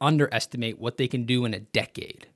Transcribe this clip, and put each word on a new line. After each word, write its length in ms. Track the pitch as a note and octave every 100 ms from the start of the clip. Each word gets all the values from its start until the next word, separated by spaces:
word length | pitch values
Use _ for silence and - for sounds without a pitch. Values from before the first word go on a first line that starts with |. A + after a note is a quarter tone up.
underestimate 800 | C#3+ D3+ C#3+ A2+ - A#2+ A#2 G2
what 180 | A#2 -
they 100 | B2+
can 180 | B2 A#2
do 200 | B2+ A#2+
in 80 |
a 60 | G2+
decade. 680 | G#2+ A2 - - - - -